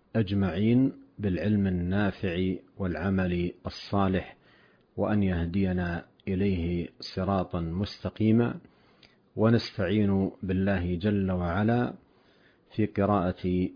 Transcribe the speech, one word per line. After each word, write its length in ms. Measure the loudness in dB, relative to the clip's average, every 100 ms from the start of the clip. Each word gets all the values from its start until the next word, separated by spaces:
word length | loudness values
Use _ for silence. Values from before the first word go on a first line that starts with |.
| _ -2
أجمعين 800 | 0 0 0 2 2 4 2 -2 -14 -6
بالعلم 480 | -2 0 2 2 2
النافع 840 | 0 0 0 0 -2 -4 -2 -2 -4 -10 -6
والعمل 720 | -4 -2 0 0 0 0 -2 -6 -12
الصالح، 720 | -12 -4 0 2 0 -4 -12 _ _ _ _ _ -4
وأن 260 | 0 2
يهدينا 840 | 2 0 -2 0 0 0 -2 -6 -10 _ -6
إليه 600 | 0 0 0 -2 -4 -6 -12
صراطا 600 | -10 -4 -2 0 -2 -4
مستقيما. 960 | -4 -4 -6 -6 -8 0 4 4 2 -4 -14 _ _ _ -20 _ _ 0
ونستعين 960 | 4 4 0 -4 0 2 2 2 0 -4
بالله 520 | -4 0 0 0 -2 -2
جل 360 | 0 0 0
وعلا 640 | 0 0 0 2 2 -2 -6 _ _ _ _ _ _ _
في 140 | -2 0
قراءة 840 | 2 2 4 2 -2 -2 0 0